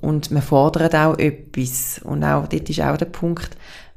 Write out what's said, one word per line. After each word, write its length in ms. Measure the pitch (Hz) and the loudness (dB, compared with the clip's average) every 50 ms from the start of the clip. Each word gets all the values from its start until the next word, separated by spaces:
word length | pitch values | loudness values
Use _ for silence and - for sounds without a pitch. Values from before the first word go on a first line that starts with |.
und 320 | - 151 151 151 143 - 151 | -2 -2 0 -2 -2 0 0
man 100 | 147 131 | 0 2
fordert 540 | - 151 139 139 156 160 165 160 165 160 | 4 4 4 6 4 4 2 2 4 4
auch 200 | 156 156 160 156 - | 4 4 4 4 4
etwas. 800 | - 151 147 - - - - - 131 127 127 - - - - - - | 2 0 0 -2 -8 -8 -6 -4 -4 -4 -4 -6 -6 -6 -8 -10 -8
Und 220 | - - 147 151 | -6 -4 0 2
auch 240 | 147 143 143 147 147 | 2 2 2 0 -2
dort 200 | 147 156 - - | -4 -4 -4 -4
ist 120 | 151 156 | -2 -2
auch 160 | 156 139 143 | 0 0 0
der 100 | 147 - | 0 -2
Punkt, 440 | 175 - - - 170 170 165 - - - - - - - - - - - | -4 -4 -4 -2 -2 -2 -4 -6 -10 -12 -16 -18 -20 -20 -20 -20 -20 -18